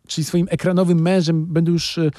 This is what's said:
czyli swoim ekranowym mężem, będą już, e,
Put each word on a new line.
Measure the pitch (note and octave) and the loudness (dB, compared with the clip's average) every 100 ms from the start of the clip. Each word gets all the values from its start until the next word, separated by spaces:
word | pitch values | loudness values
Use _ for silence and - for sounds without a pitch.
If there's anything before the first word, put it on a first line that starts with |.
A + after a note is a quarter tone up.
| - | -10
czyli | - | -6
swoim | D3 F3 E3+ | -2 -2 -2
ekranowym | E3 F3+ F3+ F3+ E3+ | -2 0 2 2 2
mężem, | E3+ F#3+ D#3+ D#3+ E3 | 2 2 2 0 0
będą | E3 E3 | 0 0
już, | E3+ - F3 | 0 -2 -2
e, | D#3 | -2